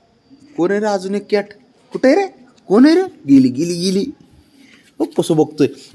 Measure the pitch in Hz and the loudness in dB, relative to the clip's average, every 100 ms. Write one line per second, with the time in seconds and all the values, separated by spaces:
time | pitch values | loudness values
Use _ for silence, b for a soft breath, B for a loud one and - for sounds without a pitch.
0 | _ _ _ _ _ - 170 202 214 202 | _ _ _ _ _ -6 -4 -2 -2 -4
1 | 185 202 202 208 202 - _ _ _ 180 | -6 -8 -4 -4 -4 -14 _ _ _ -2
2 | 262 330 381 - _ _ - 196 277 339 | 2 2 0 -10 _ _ 0 4 4 4
3 | 370 - 139 139 127 120 170 175 185 190 | -2 -8 2 4 4 0 -6 -4 -2 -2
4 | - - _ _ _ b b b b _ | -4 -10 _ _ _ b b b b _
5 | 143 - 165 160 151 - 139 B B | -8 -4 -2 0 0 0 -2 B B